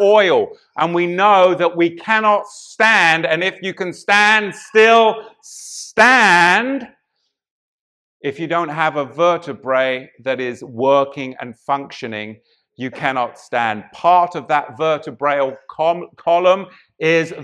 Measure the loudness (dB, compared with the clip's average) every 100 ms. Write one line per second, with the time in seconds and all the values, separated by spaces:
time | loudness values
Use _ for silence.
0 | 2 4 2 0 -2 -8 _ -6 -4 -2
1 | -4 0 2 4 4 2 -2 0 -2 -2
2 | -4 0 0 0 -4 -18 -10 -2 2 4
3 | 2 2 0 -2 -4 -6 -10 -8 -10 -8
4 | 0 2 4 2 -2 -10 -2 4 6 6
5 | 4 0 -10 _ -20 -20 -18 -18 -4 2
6 | 4 6 4 4 4 2 0 -6 -10 _
7 | _ _ _ _ _ _ _ _ _ _
8 | _ _ -8 -8 -4 -4 -4 -2 -2 -2
9 | -6 -2 0 0 -6 -10 -2 0 0 -4
10 | -10 _ -6 -6 -6 -10 -12 -4 2 2
11 | 0 -6 -12 -12 -16 -12 -6 -6 -8 -14
12 | -12 -10 -12 -16 _ _ _ -12 -12 -6
13 | -6 -4 -6 -10 -8 -4 -2 -4 -10 -4
14 | 2 2 2 -4 -4 -4 -4 -4 -2 -2
15 | -6 -4 -2 -2 -4 -6 -14 -4 -2 -2
16 | -8 _ -2 2 2 0 -2 -20 _ -6
17 | 0 0 -2 -10